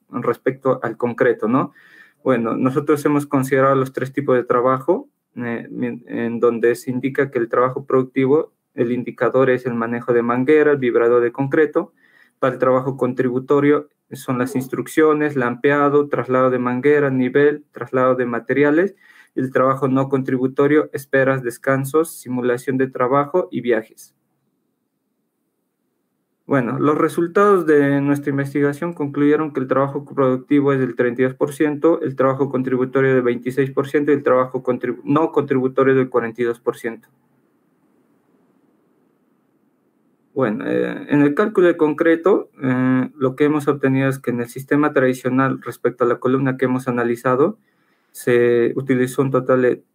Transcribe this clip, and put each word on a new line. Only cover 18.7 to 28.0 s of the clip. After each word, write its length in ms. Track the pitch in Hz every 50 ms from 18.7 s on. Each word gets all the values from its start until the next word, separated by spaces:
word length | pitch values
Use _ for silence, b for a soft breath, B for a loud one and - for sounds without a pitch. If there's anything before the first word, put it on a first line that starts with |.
| 151 165 190 202 b b b b b b b b b
El 160 | - 131 131
trabajo 360 | - 131 131 135 131 135 143
no 220 | 131 131 135 135 135
contributorio, 800 | 139 131 131 131 135 123 127 131 135 - 143 143 151 151 147 - -
esperas, 480 | 135 - - - 135 131 135 135 131
descansos, 800 | 127 117 120 - - 135 135 135 139 135 147 156 165 - - -
simulación 580 | - 123 127 123 120 123 123 120 - 139 131
de 80 | 131 135
trabajo 640 | 131 - 120 127 120 139 143 143 143 - 185 175 -
y 120 | - 127
viajes. 520 | 113 120 113 110 110 _ _ - - _ _ _ _ _ _ _ _ _ _ _ _ _ _ _ _ _ _ _ _ _ _ _ _ _ _ _ _ _ _ _ _ _ _ _ _ _ _ _ _ _ _ _ _ _ _ _ -
Bueno, 320 | - 139 131 120 107 131
los 180 | 139 - 147 151
resultados 680 | 147 165 151 147 170 170 170 170 202 202 208 202 180 160
de 340 | 156 151 147 143 139 139 139